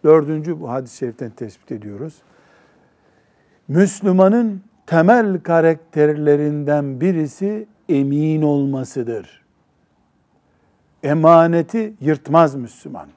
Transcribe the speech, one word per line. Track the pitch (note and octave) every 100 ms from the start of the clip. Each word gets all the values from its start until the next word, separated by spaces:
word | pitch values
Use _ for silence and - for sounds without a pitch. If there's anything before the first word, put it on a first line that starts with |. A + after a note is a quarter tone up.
Dördüncü | D#3 D#3+ D3 D#3 D#3 D#3+
bu | C#3+
hadis-i | C3 B2+ -
şeriften | B2 A2+ A#2+
tespit | - A2 - _
ediyoruz. | A2+ G#2 G2+ D#3 _ _ _ _ _ _ _ _ _ _ _ _ _ _ _ -
Müslümanın | D3 F#3+ - G3 F#3 F#3+ A#3 A3+ G3 _ _ -
temel | E3 F3 A#3+ G#3+ F#3
karakterlerinden | - E3 E3 D#3+ _ D#3 D3+ D3+ D3+ D3 D3+ D3 C#3+ D3 C#3+ C3
birisi | F3+ E3+ D3+ - G3 G#3+ A3 _ -
emin | C#3+ C#3 C#3+ D#3 D#3
olmasıdır. | D3+ C#3+ C#3 C3+ B2 C3+ A#2 A2 F2+ _ _ _ _ _ _ _ _ _ _ _ _ _ _ _ _ _
Emaneti | C#3 D3+ D#3+ E3 E3 E3+ E3 A3+ G#3+ A3
yırtmaz | C3+ D3 - D#3+ D#3+ C#3
Müslüman. | A#2 - - E2+ D2+